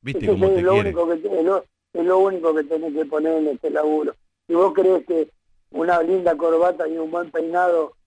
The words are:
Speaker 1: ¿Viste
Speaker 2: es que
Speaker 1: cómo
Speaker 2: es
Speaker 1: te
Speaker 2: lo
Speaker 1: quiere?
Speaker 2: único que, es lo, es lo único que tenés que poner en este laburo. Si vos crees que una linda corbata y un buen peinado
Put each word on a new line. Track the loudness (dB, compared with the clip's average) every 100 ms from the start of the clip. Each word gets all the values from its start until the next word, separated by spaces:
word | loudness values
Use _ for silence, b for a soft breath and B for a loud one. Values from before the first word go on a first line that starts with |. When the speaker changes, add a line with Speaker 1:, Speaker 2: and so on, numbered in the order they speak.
Speaker 1:
¿Viste | -8 -4
Speaker 2:
es | 0
que |
Speaker 1:
cómo | 2 2
Speaker 2:
es |
Speaker 1:
te | 2
Speaker 2:
lo | 4
Speaker 1:
quiere? | 2 2
Speaker 2:
único | -2 -2
que, | -2 -2 0
es |
lo, | 0 0 -4 _ _
es | -4
lo | 2 4
único | 2 0 0
que | 0
tenés | 0 -4 -4
que | -4
poner | -4 -2 0 0
en | 0
este | -2 -4
laburo. | -2 0 0 -2 -8 _ _ _
Si |
vos | 2 2
crees | 4 2 2 0
que | -2 -2 _ _ _ _
una | -6 0 0
linda | 2 0 0 0
corbata | 2 2 2 0 -4
y | -6
un | -6
buen | -6 -6
peinado | -6 -4 0 2 0 -2 _